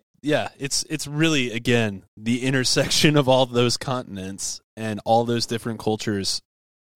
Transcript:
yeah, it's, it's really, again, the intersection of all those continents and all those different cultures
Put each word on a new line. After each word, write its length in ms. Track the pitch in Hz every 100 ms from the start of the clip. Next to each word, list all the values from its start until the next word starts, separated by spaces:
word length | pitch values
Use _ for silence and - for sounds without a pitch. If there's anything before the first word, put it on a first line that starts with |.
| _ _
yeah, 280 | 139 139 - -
it's, 240 | 139 - -
it's 180 | 156 143
really, 440 | 147 165 147 120
again, 500 | 117 120 120 110 95 - -
the 260 | 110 120
intersection 720 | 131 139 120 - - - 160 147
of 140 | 127
all 160 | 131 127
those 320 | 120 120 -
continents 840 | - 127 - 98 95 98 - - _ -
and 240 | 110 101 -
all 180 | 113
those 220 | 117 120 -
different 340 | 117 120 110
cultures 640 | 110 110 - 101 90 - - _ _ _ _